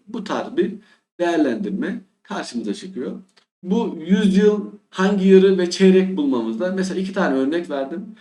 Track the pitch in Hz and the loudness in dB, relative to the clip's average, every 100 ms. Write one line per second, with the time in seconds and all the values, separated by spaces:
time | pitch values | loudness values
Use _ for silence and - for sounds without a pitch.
0 | - 226 - 123 - 151 208 - _ _ | -14 -12 -8 -6 -4 -4 -4 -6 _ _
1 | _ - 170 165 143 110 95 95 160 - | _ -6 -2 0 0 -2 -4 -6 -6 -8
2 | - _ - 104 - 120 104 101 92 98 | -14 _ -12 -10 -8 -8 -8 -8 -10 -10
3 | 143 - - _ _ _ 185 233 196 156 | -10 -10 -16 _ _ _ -4 -2 -2 -6
4 | 165 214 202 185 208 208 - - _ - | 0 2 4 4 4 2 -4 -14 _ -2
5 | 190 202 190 190 190 185 175 - 190 185 | 0 2 6 8 8 4 0 4 6 6
6 | 190 185 143 123 110 113 185 190 190 190 | 4 0 0 0 -2 -4 -4 -4 -4 -4
7 | 190 202 165 135 135 170 170 143 135 170 | -4 -2 0 0 0 -2 -4 -6 -6 -8
8 | - - | -12 -18